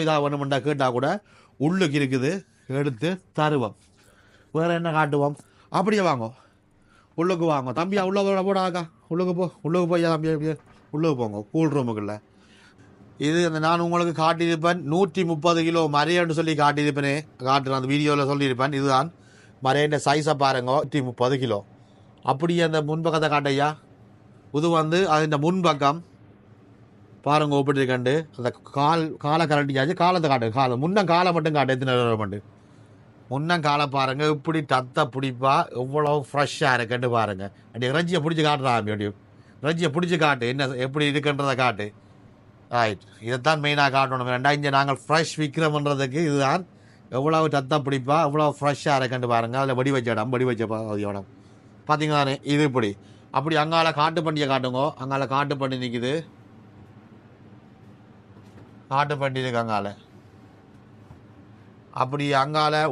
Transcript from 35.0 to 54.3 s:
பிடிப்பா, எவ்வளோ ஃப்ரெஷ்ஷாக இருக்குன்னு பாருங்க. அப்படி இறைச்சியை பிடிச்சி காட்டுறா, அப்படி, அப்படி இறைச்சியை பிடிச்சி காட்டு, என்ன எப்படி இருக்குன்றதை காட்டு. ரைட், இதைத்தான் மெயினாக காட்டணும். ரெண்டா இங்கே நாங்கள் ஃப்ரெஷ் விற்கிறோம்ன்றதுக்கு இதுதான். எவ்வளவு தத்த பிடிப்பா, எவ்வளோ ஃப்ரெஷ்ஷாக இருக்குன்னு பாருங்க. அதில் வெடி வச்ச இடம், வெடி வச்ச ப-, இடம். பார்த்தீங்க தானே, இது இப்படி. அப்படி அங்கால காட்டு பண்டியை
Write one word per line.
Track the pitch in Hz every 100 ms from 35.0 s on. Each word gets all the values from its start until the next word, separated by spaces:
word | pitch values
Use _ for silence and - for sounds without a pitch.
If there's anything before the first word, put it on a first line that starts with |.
| 139
பிடிப்பா, | 131 135 120 135 156 - 120
எவ்வளோ | 131 147 147 147 127
ஃப்ரெஷ்ஷாக | 139 139 - 143 123
இருக்குன்னு | 117 123 123
பாருங்க. | 117 104 95 98 - -
அப்படி | - 127
இறைச்சியை | 151 175 180
பிடிச்சி | 156 160 151
காட்டுறா, | 147 131 117
அப்படி, | 104 104
அப்படி | 104 - - - - -
இறைச்சியை | 139 170 170
பிடிச்சி | 156 175 170
காட்டு, | 156 131 120
என்ன | 135 135 123 131
எப்படி | 147 147
இருக்குன்றதை | 147 147 143 139 127
காட்டு. | 127 101 104 - - - - - - - - 120
ரைட், | 113 95 - - 110
இதைத்தான் | 127 151 156
மெயினாக | 147 147 139 135
காட்டணும். | 135 127 123
ரெண்டா | 123 139 147
இங்கே | 143 139
நாங்கள் | 139 131
ஃப்ரெஷ் | - 160 156 -
விற்கிறோம்ன்றதுக்கு | 151 147 160 151 143 139 135 143 160
இதுதான். | 143 135 180 180 - - - - 131
எவ்வளவு | 147 160 156
தத்த | 143 131 151 135
பிடிப்பா, | 135 123 156 151
எவ்வளோ | 151 151 143
ஃப்ரெஷ்ஷாக | 143 139 160 135
இருக்குன்னு | 127 127 120
பாருங்க. | 117 117 131
அதில் | 135 123
வெடி | 135 135
வச்ச | 117
இடம், | 110 117
வெடி | 123 127
வச்ச | 113 107
ப-, | 110 110 104 101
இடம். | 98 98 - - - - - -
பார்த்தீங்க | 151 151 147
தானே, | 139 139 139
இது | 147 151
இப்படி. | 127 104 101 - - - 139
அப்படி | 151 156
அங்கால | 156 165 160 143
காட்டு | 156 165
பண்டியை | 160